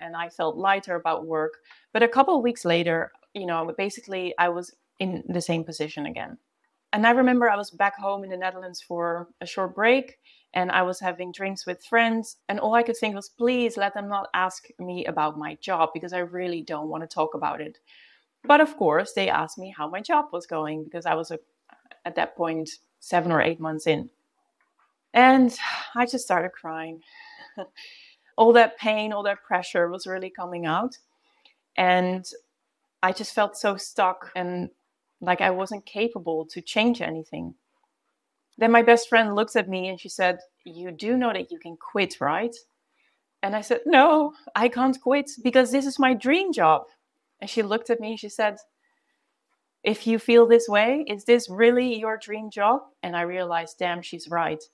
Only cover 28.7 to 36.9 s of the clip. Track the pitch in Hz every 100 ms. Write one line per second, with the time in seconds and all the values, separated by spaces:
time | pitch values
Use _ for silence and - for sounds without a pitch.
28.7 | - 220 214 214 208 202 196 - 185 180
29.7 | 180 175 185 190 185 185 185 180 175 170
30.7 | 165 247 - _ _ _ _ _ _ _
31.7 | - 185 180 180 185 180 - _ _ _
32.7 | _ _ _ 185 190 214 - 208 - 214
33.7 | 196 - - 190 180 - 185 180 180 175
34.7 | - _ _ _ _ 175 180 185 185 190
35.7 | 208 - 208 233 214 170 160 160 - -
36.7 | 226 226